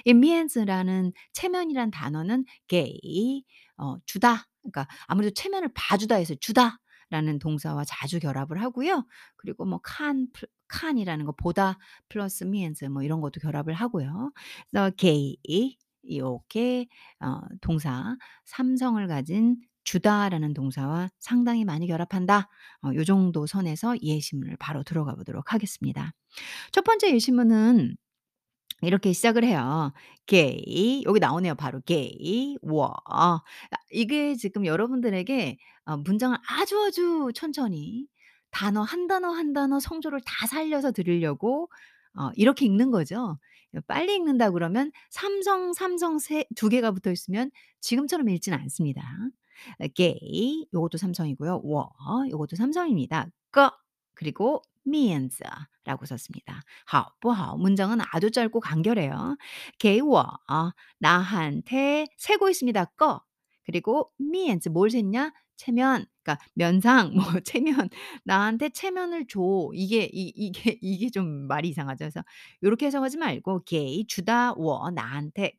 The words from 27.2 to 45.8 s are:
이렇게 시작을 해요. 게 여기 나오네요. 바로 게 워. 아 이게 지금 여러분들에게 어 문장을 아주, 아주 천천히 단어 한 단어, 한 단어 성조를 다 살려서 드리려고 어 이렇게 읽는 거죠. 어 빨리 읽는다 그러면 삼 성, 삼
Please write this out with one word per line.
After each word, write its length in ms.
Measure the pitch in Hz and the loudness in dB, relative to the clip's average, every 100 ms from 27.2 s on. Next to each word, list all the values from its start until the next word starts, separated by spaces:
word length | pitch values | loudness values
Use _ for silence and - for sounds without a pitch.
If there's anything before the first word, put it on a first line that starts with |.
| - 247 233 220 220 240 123 - _ _ _ _ _ _ _ - | 4 4 6 6 8 6 4 -2 _ _ _ _ _ _ _ -4
이렇게 300 | 170 190 196 | 0 2 2
시작을 320 | 175 233 226 240 | 2 4 4 4
해요. 480 | 165 123 156 143 - - - - | 2 2 0 -2 -6 -20 -20 4
게 340 | 185 139 - - 131 220 269 - | 6 6 2 -4 0 2 2 2
여기 140 | 208 | 4
나오네요. 360 | 127 160 180 147 | 4 2 0 -2
바로 260 | 143 131 | -6 -6
게 300 | - 165 127 - 151 226 277 277 | -2 0 0 -8 -4 -2 -2 -6
워. 320 | - 156 135 - - | -2 0 0 -4 -4
아 320 | - 170 165 - - - - - | 2 4 2 -4 -20 -10 -10 -6
이게 440 | 214 226 302 294 254 | -4 0 0 0 -2
지금 300 | 196 208 185 | -4 -2 0
여러분들에게 920 | 160 240 262 233 190 185 262 151 - - _ - | 0 0 0 0 -2 -2 -2 -2 -6 -16 _ -8
어 120 | 147 | -6
문장을 400 | 151 208 254 247 - | 0 0 2 -2 -4
아주, 300 | 285 392 403 415 | -2 0 0 0
아주 440 | 320 349 330 262 233 | 0 0 2 -2 -4
천천히 720 | 320 294 240 165 156 226 285 _ _ _ _ | -6 -4 -4 -4 -6 -10 -12 _ _ _ _
단어 300 | - 202 208 | -4 0 0
한 260 | 214 339 349 | 0 -2 0
단어, 220 | 381 359 | 0 0
한 220 | 339 302 | -2 -2
단어 260 | 285 277 277 | 0 2 0
성조를 420 | 277 330 311 277 - | -2 -6 -6 -6 -8
다 220 | - 220 | -6 -4
살려서 440 | 302 311 294 269 | -4 -2 0 0
드리려고 800 | 226 175 175 160 143 208 285 339 - - _ _ - | -2 0 0 0 0 -2 -2 -4 -12 -20 _ _ -8
어 160 | 135 - | -6 4
이렇게 300 | 220 277 214 | 4 6 2
읽는 260 | 196 262 | 4 4
거죠. 460 | 220 143 208 240 151 - _ _ 151 | 2 0 -4 -6 -8 -12 _ _ -14
어 40 | - | -6
빨리 280 | - 359 403 | -2 0 0
읽는다 360 | 320 254 220 | 2 4 4
그러면 400 | 175 170 214 294 - _ | 4 2 0 0 -6 _
삼 320 | - 403 403 | -8 -4 -2
성, 320 | 381 381 359 | 0 0 0
삼 240 | 349 | -2